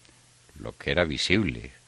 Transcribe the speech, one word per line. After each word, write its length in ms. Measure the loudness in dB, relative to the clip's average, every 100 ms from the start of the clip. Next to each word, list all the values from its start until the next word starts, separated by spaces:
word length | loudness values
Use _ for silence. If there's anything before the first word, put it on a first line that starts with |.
| -20 -20 -20 -20 -20 -14
Lo 180 | -12 -8
que 140 | -2
era 140 | 2
visible 680 | 2 2 2 2 2 -2 -10 -18